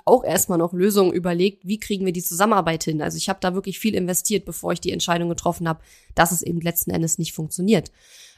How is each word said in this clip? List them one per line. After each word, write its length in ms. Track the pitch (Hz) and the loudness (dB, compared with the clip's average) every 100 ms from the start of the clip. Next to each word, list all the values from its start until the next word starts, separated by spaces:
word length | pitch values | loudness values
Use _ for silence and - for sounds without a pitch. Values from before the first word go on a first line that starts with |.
auch 200 | - 247 | 4 4
erstmal 340 | - 175 - 170 | 4 0 2 2
noch 160 | 170 | 0
Lösungen 400 | 180 196 202 185 | 2 2 4 4
überlegt, 520 | 180 180 170 196 196 180 | 2 0 2 0 0 -6
wie 140 | 214 | -6
kriegen 240 | - 202 | -4 -2
wir 80 | 190 | -2
die 100 | 175 | -2
Zusammenarbeit 640 | - 170 214 202 165 165 | -4 0 2 2 2 -2
hin? 160 | - 156 | -2 -4
Also, 160 | 147 165 | -4 -4
ich 140 | - | -4
hab 100 | 190 | -2
da 140 | 185 | -2
wirklich 240 | 185 196 - | -2 -6 -4
viel 160 | 220 | -2
investiert, 500 | 208 180 180 - 202 | 0 -2 -2 0 -2
bevor 300 | 185 - 175 | -4 -6 -4
ich 60 | 170 | -4
die 100 | - | -4
Entscheidung 380 | 175 - 170 170 | -2 0 0 0
getroffen 360 | 165 175 170 165 | -2 -2 -2 -2
hab, 160 | 160 - - - | -4 -10 -20 -4
dass 180 | - 170 | 2 2
es 100 | 170 | 2
eben 180 | - 170 | -2 -4
letzten 300 | 170 - - | -2 -4 -2
Endes 260 | 180 165 - | -2 0 -2
nicht 160 | 165 | -4
funktioniert. 580 | - 156 - 190 190 - _ _ - - | -6 -8 -2 2 2 2 _ _ -20 -20